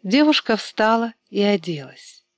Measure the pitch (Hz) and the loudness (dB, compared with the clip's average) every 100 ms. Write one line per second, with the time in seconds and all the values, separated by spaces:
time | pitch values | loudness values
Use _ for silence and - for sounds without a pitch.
0 | 190 247 302 294 - 220 - - 214 226 | 0 2 4 2 0 -4 -4 -2 0 2
1 | 233 - _ 196 202 202 160 156 131 - | -2 -10 _ -2 0 0 -4 -10 -12 -20
2 | - - _ | -20 -20 _